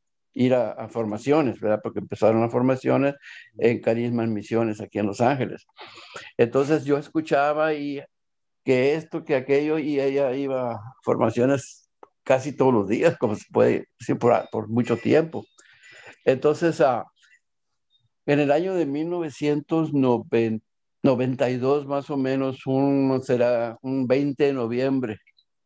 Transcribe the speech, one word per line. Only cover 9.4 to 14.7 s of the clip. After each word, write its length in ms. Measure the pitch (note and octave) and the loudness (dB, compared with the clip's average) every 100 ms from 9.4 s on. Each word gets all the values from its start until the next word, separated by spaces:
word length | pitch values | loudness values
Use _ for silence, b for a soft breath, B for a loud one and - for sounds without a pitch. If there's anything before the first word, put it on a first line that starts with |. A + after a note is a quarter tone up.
| C3 C#3 D3+ D#3 | 2 0 2 -2
y 220 | D3+ C#3+ | -2 0
ella 340 | C#3 C#3 C#3 | 0 0 -2
iba 380 | C3+ C#3 C3 B2 | -2 -4 -4 -4
a 60 | A2 A2+ - | -6 -12 -8
formaciones 880 | - A#2+ A#2 A#2+ B2+ C#3 - - _ _ - _ | -4 0 0 2 2 2 -4 -20 _ _ -20 _
casi 320 | - C3 C#3 - | 0 0 0 2
todos 180 | C3 | 4
los 140 | A2+ G2 | 4 0
días, 300 | A#2 E3 - | 2 2 2
como 180 | A2 G#2 | -2 -4
se 100 | - | -4
puede 360 | A2+ A#2 - - _ | 2 4 2 -6 _
decir, 180 | A#2 B2+ | -6 0
por, 300 | A#2 A2 - | 2 2 0
por 180 | A2 | -8
mucho 260 | G#2+ | -4